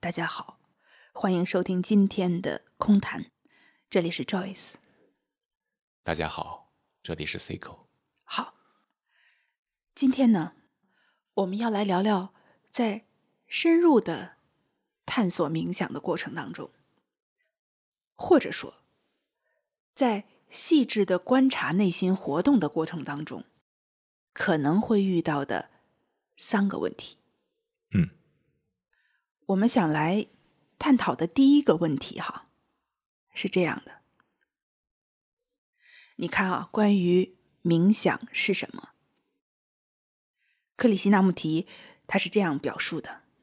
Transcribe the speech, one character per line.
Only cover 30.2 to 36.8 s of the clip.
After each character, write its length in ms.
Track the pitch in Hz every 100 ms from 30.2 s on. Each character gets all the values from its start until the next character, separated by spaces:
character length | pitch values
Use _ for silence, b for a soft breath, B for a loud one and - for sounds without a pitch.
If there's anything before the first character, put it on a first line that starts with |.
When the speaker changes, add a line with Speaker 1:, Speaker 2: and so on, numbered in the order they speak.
| - _ _ _ _ _
Speaker 1:
探 200 | - 254
讨 180 | -
的 100 | -
第 320 | 165 - 269 285
一 60 |
个 140 | 277 160
问 200 | 170 143
题 220 | - -
哈， 320 | - - - _ _ _ _ _ _ _ _
是 160 | - 196
这 140 | -
样 180 | 170 -
的。 180 | - - _ _ _ _ _ _ _ _ _ _ _ _ _ _ _ _ _ _ b b b b
你 100 | -
看 240 | - 190
啊， 180 | 185 -
关 260 | -